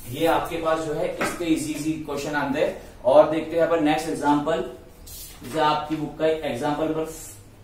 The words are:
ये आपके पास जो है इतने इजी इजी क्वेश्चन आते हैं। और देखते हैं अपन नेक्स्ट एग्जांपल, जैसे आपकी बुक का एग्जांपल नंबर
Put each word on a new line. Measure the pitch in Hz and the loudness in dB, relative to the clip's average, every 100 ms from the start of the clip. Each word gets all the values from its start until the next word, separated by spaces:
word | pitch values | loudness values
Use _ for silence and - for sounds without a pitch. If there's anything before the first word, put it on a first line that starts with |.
| - | -10
ये | 131 165 | 0 2
आपके | 147 - 165 | 2 0 -4
पास | 160 160 151 | -2 -2 -2
जो | |
है | 156 175 | -4 -4
इतने | - - - 170 | -2 -4 -4 0
इजी | 147 147 | 0 0
इजी | 143 151 151 - | -4 -4 -4 -6
क्वेश्चन | 143 147 147 | -6 -4 -2
आते | 135 143 | -2 0
हैं। | - - - - 123 | 0 -2 -12 -4 6
और | 143 156 | 8 8
देखते | 160 156 165 | 4 -2 2
हैं | |
अपन | 165 165 | 2 4
नेक्स्ट | 147 156 160 | 2 2 -2
एग्जांपल, | 139 143 147 147 165 165 - - - - - - - | -2 2 2 2 -2 -4 -10 -18 -20 -18 -16 -16 -16
जैसे | 120 151 | -6 0
आपकी | 151 151 - 156 | 2 2 -2 -4
बुक | 147 - | -6 0
का | 156 | 0
एग्जांपल | 156 143 120 147 147 156 | 0 -2 -4 -2 -2 -2
नंबर | 156 156 - - - - - | -2 -4 -8 -16 -18 -20 -20